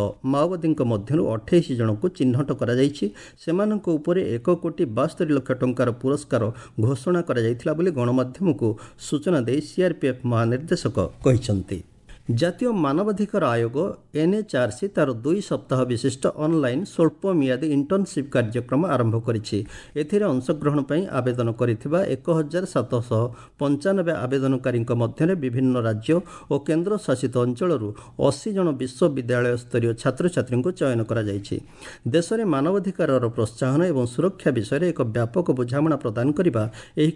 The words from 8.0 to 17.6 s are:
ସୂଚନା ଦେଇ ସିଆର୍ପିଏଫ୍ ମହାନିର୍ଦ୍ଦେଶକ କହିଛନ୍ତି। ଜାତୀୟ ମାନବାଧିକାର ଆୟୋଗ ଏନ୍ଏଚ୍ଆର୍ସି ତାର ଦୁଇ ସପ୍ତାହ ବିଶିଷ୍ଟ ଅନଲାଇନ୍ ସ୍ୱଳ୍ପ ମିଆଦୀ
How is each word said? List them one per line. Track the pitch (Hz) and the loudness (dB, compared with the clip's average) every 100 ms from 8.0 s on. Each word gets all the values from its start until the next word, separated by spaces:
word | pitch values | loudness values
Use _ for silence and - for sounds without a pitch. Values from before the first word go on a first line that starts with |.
| 120 127 127 - 190 - 113 104 - - - | 0 0 0 -2 0 2 0 -2 -10 -14 -4
ସୂଚନା | 147 190 160 117 | -2 0 0 2
ଦେଇ | 143 151 | -2 -2
ସିଆର୍ପିଏଫ୍ | - 180 156 139 123 123 | 0 0 0 -2 -2 0
ମହାନିର୍ଦ୍ଦେଶକ | 117 117 127 165 175 117 107 82 - | 2 2 0 -2 -2 0 -2 -4 0
କହିଛନ୍ତି। | 139 120 - 98 - 90 - - - - - 120 | 2 2 2 -2 -2 -8 -12 -20 -20 -14 -2 0
ଜାତୀୟ | 175 180 247 214 | 0 0 0 2
ମାନବାଧିକାର | 143 151 208 202 202 208 143 | 2 2 0 0 -2 0 2
ଆୟୋଗ | 117 117 135 196 - _ 151 | 2 0 -2 -4 -6 _ 0
ଏନ୍ଏଚ୍ଆର୍ସି | 165 208 208 135 120 - 196 190 | 2 0 0 0 0 -2 -4 0
ତାର | 139 113 | 0 0
ଦୁଇ | 135 196 | 0 -2
ସପ୍ତାହ | - 139 - 131 127 | -2 -6 -2 0 0
ବିଶିଷ୍ଟ | 117 139 120 - - | 0 -2 0 -4 0
ଅନଲାଇନ୍ | 156 160 131 135 196 | 0 2 2 -2 -4
ସ୍ୱଳ୍ପ | - 160 - 196 175 | 2 2 2 0 2
ମିଆଦୀ | 131 127 | 2 0